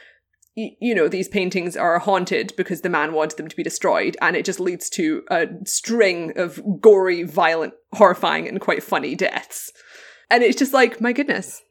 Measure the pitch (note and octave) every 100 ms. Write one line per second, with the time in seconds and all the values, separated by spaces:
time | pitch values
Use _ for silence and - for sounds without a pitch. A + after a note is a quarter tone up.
0 | - _ _ _ _ - A3 - B3 G#3
1 | D3+ F#3 F#3 G3+ F#3 F#3+ F3 - E3+ E3+
2 | G#3 F#3+ F3+ F3 - - F3+ F3 F3+ E3+
3 | D3+ D#3+ D#3 - D#3 - E3 - F#3 E3+
4 | E3+ - E3+ E3+ F#3 F3+ F3+ F3 - -
5 | D#3+ D#3 - E3+ D#3+ E3+ G3 - - A#3
6 | G3 F3 D#3+ - F3 - G#3 E3 A3+ G3
7 | F#3 F3 E3+ D#3 E3 E3 D#3 - _ -
8 | G3 F3+ E3+ D#3 E3 F#3+ - - - E3
9 | - F3 F#3 - - - - - - -
10 | - - - A#3+ A#3+ B3+ C4+ C4+ A#3+ -
11 | A#3 B3 C#4+ - - - -